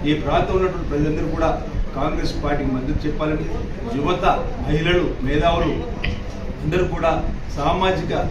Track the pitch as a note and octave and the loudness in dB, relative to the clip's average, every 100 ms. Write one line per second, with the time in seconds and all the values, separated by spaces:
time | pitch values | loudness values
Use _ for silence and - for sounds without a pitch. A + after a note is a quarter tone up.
0 | D3 D3+ C#3 E3+ F3 F#3 F#3 - - D3 | 2 0 2 2 2 2 2 0 -2 0
1 | D#3 D#3 D3+ D#3 D#3 - - - - C3 | 2 0 0 2 2 0 -2 -2 -2 0
2 | D3+ - - - C#3 C#3+ C3 C3 C3 D3 | -2 0 0 -2 0 0 0 0 0 0
3 | D3+ D3+ D#3 D#3 D#3 - - - A#2 C3+ | 0 0 0 -2 -2 -4 -4 -6 -4 -2
4 | D#3 F3+ F#3+ - - - B2+ D3+ E3 F3+ | 0 2 2 2 0 -2 0 2 4 2
5 | C#3+ A#2 C3 D3+ D#3 E3 D3+ B2 - - | 2 -2 0 2 4 4 2 0 -4 -4
6 | - - - - - - D3+ F3+ - - | -2 -2 -6 -6 -6 -4 0 0 0 0
7 | E3 E3 - - - D3 D#3 F#3 F#3+ F#3 | 0 2 0 -2 -4 -2 0 2 2 2
8 | - - - | 0 0 0